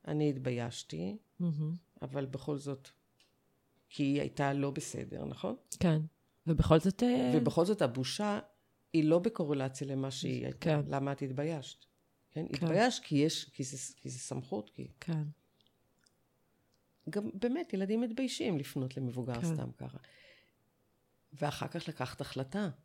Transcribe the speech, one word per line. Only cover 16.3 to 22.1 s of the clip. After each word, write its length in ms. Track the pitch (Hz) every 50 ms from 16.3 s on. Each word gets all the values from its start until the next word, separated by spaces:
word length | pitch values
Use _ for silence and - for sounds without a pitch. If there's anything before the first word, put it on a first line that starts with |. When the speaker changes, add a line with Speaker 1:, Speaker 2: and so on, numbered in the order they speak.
| _ _ _ _ _ _ _ _ _ _ _ _ _ _ _ 160
Speaker 1:
גם 200 | 156 202 202 226 -
באמת, 380 | 196 240 240 254 339 339 -
ילדים 280 | - 190 196 196 214 226
מתביישים 580 | 247 226 226 269 269 247 - - 320 233 175 139
לפנות 380 | 135 - - 143 127 131 -
למבוגר 380 | 139 131 123 117 127 120 127 120 117
Speaker 2:
כן. 140 | 175 165 160
Speaker 1:
סתם 160 | 151 127 123 123 -
ככה. 200 | 135 127 131 - - - - - - - - - _ _ _ _ _ _ _ _ _ _ _ _ _ _ _ _ _ _
ואחר 360 | - 139 156 147 - - - -
כך 200 | - 170 - -
לקחת 320 | 147 - 127 -